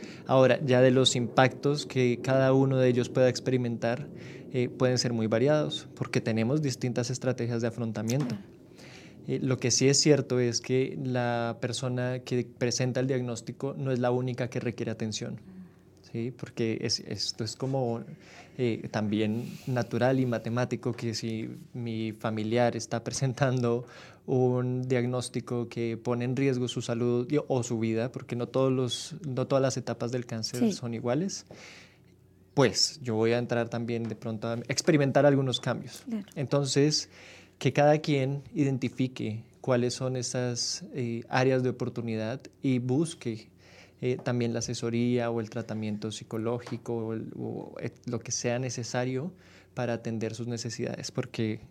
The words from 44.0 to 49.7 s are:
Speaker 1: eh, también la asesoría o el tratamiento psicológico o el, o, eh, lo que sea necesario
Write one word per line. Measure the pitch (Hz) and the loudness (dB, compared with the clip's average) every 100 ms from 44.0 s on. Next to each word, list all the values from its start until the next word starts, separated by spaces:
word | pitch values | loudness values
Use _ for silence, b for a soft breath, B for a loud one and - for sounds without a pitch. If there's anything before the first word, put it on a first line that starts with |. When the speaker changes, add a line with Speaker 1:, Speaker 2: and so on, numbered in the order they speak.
Speaker 1:
eh, | 127 123 | -4 -2
también | - 123 117 | 0 0 0
la | 117 | -2
asesoría | 117 120 117 117 120 120 117 | -4 -4 -2 0 2 2 0
o | 117 | -2
el | 104 | -4
tratamiento | 120 110 107 107 104 110 | -6 -6 -4 -4 -4 -6
psicológico | 107 - 113 110 120 - 117 120 | -8 -8 -4 -2 -4 -6 -10 -6
o | 117 113 | -4 -4
el, | 113 - - | -6 -8 -8
o, | 113 113 - - | -8 -8 -10 -10
eh, | 120 - - | -10 -10 -6
lo | 120 | -6
que | - | -6
sea | - 123 120 | -4 -2 -2
necesario | 127 127 117 127 127 127 170 - B B B | -4 -6 -4 -2 -2 -2 -6 -10 B B B